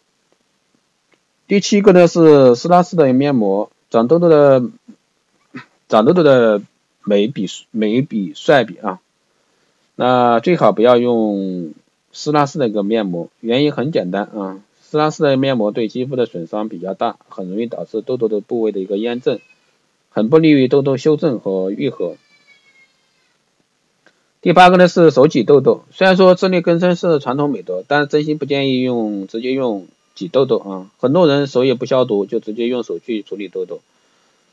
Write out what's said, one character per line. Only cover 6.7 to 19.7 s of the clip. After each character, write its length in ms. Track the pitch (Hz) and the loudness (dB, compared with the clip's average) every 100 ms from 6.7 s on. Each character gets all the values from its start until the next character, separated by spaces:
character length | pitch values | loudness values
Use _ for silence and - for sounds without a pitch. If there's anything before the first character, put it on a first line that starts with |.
| _ _ _ | _ _ _
美 240 | 104 101 107 | -2 0 0
比， 180 | - 92 - _ | -4 -10 -10 _
美 320 | 110 107 120 | -6 -2 -2
比 320 | 143 110 87 | -4 -6 -8
帅 300 | - - 143 | -6 2 2
比 140 | 104 - | 0 -8
啊。 220 | 104 92 _ _ _ _ _ _ _ _ _ - | -10 -10 _ _ _ _ _ _ _ _ _ -6
那 440 | 123 123 120 117 | 0 2 2 0
最 160 | 185 165 | 0 2
好 160 | 113 | 2
不 100 | 95 | 2
要 160 | 120 120 | 2 4
用 800 | 120 113 107 98 95 92 78 - _ _ _ | 2 -2 -2 -4 -6 -8 -10 -16 _ _ _
斯 200 | - 151 | -12 -4
拉 120 | 147 139 | -2 -2
斯 140 | 165 | -2
的 80 | 120 | -4
一 40 | |
个 100 | 104 | -4
面 220 | 98 113 98 | -4 -4 -4
膜， 240 | 85 - _ | -8 -10 _
原 240 | 117 127 | -4 -2
因 80 | 147 | -2
很 200 | 143 139 | -2 -4
简 200 | 165 90 | -4 -4
单 120 | 98 | -6
啊， 380 | 104 107 95 95 _ _ | -8 -10 -12 -12 _ _
斯 160 | _ 151 | _ -4
拉 120 | 151 | -4
斯 140 | 151 | -2
的 140 | 147 131 | -2 0
面 200 | 139 123 | -2 -2
膜 140 | 104 | -4
对 160 | 120 110 | -4 -8
肌 160 | 123 | -8
肤 140 | 127 127 | -8 -6
的 80 | 113 | -6
损 200 | 85 82 | -8 -10
伤 200 | 107 110 | -10 -10
比 120 | 87 | -10
较 140 | 92 | -12
大， 240 | 98 117 - _ | -6 -8 -8 _
很 200 | - 92 | -14 -10
容 120 | 104 | -8
易 60 | 117 | -8
导 180 | - 85 | -10 -10
致 160 | 110 | -10
痘 160 | 107 127 | -8 -6
痘 100 | 110 | -4
的 140 | 104 | -4
部 180 | - 120 | -6 -4
位 140 | 110 | -4
的 80 | 101 | -6
一 40 | 95 | -6
个 120 | 101 | -6
炎 240 | 117 123 | -6 -6
症， 180 | 147 120 _ _ _ | -6 -8 _ _ _